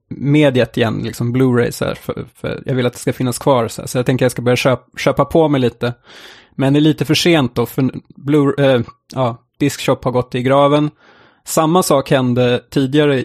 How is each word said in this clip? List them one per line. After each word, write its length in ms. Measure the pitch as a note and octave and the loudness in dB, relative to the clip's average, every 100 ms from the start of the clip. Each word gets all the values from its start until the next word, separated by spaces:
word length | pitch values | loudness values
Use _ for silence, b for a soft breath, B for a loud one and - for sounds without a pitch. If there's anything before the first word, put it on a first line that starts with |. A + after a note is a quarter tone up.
| _ | _
mediet 680 | - C#3 D3+ C#3+ B2 A2+ - | -6 0 4 4 2 -2 -2
igen, 240 | A2+ G2+ | -2 -2
liksom 320 | A2 - A#2+ B2+ | -8 -6 -4 0
Blu-ray 340 | C3 B2 A#2+ | 2 2 0
så 140 | - | -4
här, 100 | C3+ | -6
för, 300 | - - - - | -6 -10 -10 -14
för 280 | _ - - - | _ -10 -8 -4
jag 80 | |
vill 120 | B2+ B2 | -2 -2
att 60 | |
det 60 | - | -4
ska 140 | - | -6
finnas 260 | - B2+ - | -4 -4 -2
kvar 300 | D3 B2+ A2+ | 0 0 0
så 140 | - | -6
här. 40 | - | -6
Så 120 | B2+ | -4
jag 80 | B2 | -2
tänker 180 | C3 | 0
att 20 | B2+ | 0
jag 60 | |
ska 100 | - | 0
börja 140 | A#2+ B2 | 0 0
köp-, 420 | C#3 B2 _ - | 2 -2 _ -4
köpa 260 | D3 C3+ | -2 0
på 240 | C#3 E3 D#3 | 0 2 2
mig 120 | C#3 | 2
lite. 340 | A#2+ - A#2+ A#2+ B B B B B | 0 -2 -6 -8 B B B B B
Men 180 | - C3+ | -4 0
det 60 | C#3+ | 4
är 20 | |
lite 240 | D#3 D3 | 2 0
för 100 | C#3+ | -2
sent 400 | D3 F3+ E3 B2 | 0 2 2 0
då, 120 | - A#2 | -2 -4
för 160 | - B2+ - - - C3+ | -2 -2 -4 -14 -12 0
Blu-, 340 | D3+ C#3 C#3+ | 2 2 2
eh, 200 | C#3 B2 A2+ - _ | 2 2 -2 -12 _
ja, 280 | C3 B2 A#2+ _ _ | -4 -4 -6 _ _
Diskshop 460 | C#3+ - - B2+ | -4 -2 -2 -2
har 60 | C3 | -2
gått 220 | B2 B2 | -4 -4
i 80 | B2+ | -4
graven. 480 | B2+ C#3 C#3+ D3 D3+ b b b b b | 0 4 4 2 0 b b b b b
Samma 380 | - - D#3 F3+ | -4 0 2 2
sak 280 | F3+ C#3+ - | 2 0 2
hände 540 | C#3 B2+ B2 B2 B2 - | 0 2 0 0 0 -2
tidigare 480 | C#3+ C3 D3 D3 C3 | -2 0 2 2 0